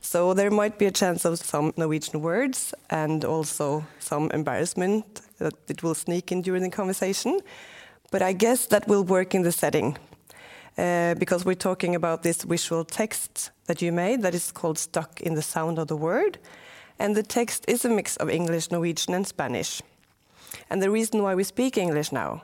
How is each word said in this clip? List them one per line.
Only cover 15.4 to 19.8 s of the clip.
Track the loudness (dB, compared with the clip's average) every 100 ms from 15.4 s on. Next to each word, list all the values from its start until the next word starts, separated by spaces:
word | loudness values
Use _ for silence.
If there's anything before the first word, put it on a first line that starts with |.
Sound | -2 -2 -2 -2
of | -2
the | -2
Word. | 0 2 0 -2 -20 -20 -20 -20 -20 -4
And | 0 0
the |
text | 0 0 0 -2 0
is | 0 2
a |
mix | 2 0 -2
of | 0
English, | 0 0 -2 -2
Norwegian, | 0 0 -2 -2
and | -2 -2
Spanish. | -4 -4 -2 -4 -8